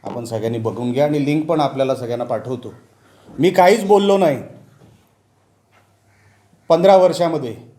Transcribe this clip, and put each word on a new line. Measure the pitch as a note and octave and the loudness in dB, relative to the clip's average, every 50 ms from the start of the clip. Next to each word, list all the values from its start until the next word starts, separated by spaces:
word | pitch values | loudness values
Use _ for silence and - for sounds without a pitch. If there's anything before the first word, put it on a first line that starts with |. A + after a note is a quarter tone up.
| - | -14
आपण | G#2+ G2 A#2+ A#2+ | -12 -12 -12 -10
सगळ्यांनी | A2+ A2+ A2 G#2+ A2+ A#2 A#2 | -8 -8 -6 -4 -4 -6 -4
बघून | A2+ A2+ G2 A2 B2 B2 | -4 -6 -6 -4 -6 -4
घ्या | A#2+ C3 C#3+ | -2 -2 0
आणि | D3+ D3+ D3 C#3 | 0 0 -2 -2
लिंक | C#3 D3 D#3 D3+ | -2 -2 -2 -2
पण | D#3+ E3+ D#3 | -2 -2 -2
आपल्याला | D3 C3+ C3 C3+ C3+ C3 C3+ | -2 -2 -2 -4 -2 -2 -2
सगळ्यांना | - B2+ A#2 A#2+ A#2+ B2 | -6 -6 -8 -6 -6 -6
पाठवतो. | B2 B2 G#2+ G#2+ B2+ C3 B2+ A#2+ A2 F#2+ - _ _ _ _ _ _ _ _ _ - | -6 -6 -8 -6 -8 -10 -10 -12 -16 -18 -20 _ _ _ _ _ _ _ _ _ -20
मी | - - C#3+ F#3 | -4 0 0 2
काहीच | F#3 F#3+ F3+ F3+ G3+ A3+ G3+ | 4 4 4 4 4 2 2
बोललो | F#3+ G#3 G3+ G3 G3+ G3 G3 | 2 2 2 4 2 2 2
नाही | F3+ D#3+ C#3 A#2 - - - - - _ _ _ _ _ _ _ _ _ _ _ _ _ _ _ _ _ _ _ _ _ _ _ _ _ _ _ _ _ _ _ _ _ _ _ _ _ _ _ _ _ | 2 0 0 -4 -8 -16 -20 -20 -20 _ _ _ _ _ _ _ _ _ _ _ _ _ _ _ _ _ _ _ _ _ _ _ _ _ _ _ _ _ _ _ _ _ _ _ _ _ _ _ _ _
पंधरा | E3+ E3+ F3 G3 G3 | 2 4 6 6 6
वर्षामध्ये | F#3+ F3+ F3+ F3 - F3 E3 E3 D#3 C3+ A#2 G#2+ F2+ - - _ | 6 6 4 2 0 -2 -2 -2 -4 -6 -8 -10 -12 -18 -20 _